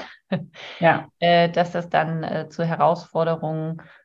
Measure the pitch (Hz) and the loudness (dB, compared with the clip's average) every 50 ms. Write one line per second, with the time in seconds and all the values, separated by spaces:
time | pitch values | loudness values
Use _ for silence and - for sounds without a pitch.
0 | - - - - _ - 185 147 - - - - - - - - 170 160 147 - | -2 -10 -16 -20 _ -6 -6 -6 -6 -10 -16 -18 -18 -16 -4 2 4 4 4 2
1 | - - _ _ 170 175 175 170 170 170 170 170 180 170 - 175 170 170 - 156 | -2 -10 _ _ 2 4 6 6 4 4 2 0 0 0 -2 -6 -4 -2 0 0
2 | 160 160 165 160 160 - - 156 151 151 - - 165 165 160 156 147 156 170 165 | 0 0 -4 -6 -4 -4 -6 -6 -6 -8 -6 -4 -4 -2 0 2 2 2 2 0
3 | - - - 160 165 165 165 165 156 156 160 156 156 160 165 160 - - - _ | -4 -4 -2 -2 0 0 -2 -2 -4 -4 -4 -4 -4 -6 -8 -10 -12 -18 -20 _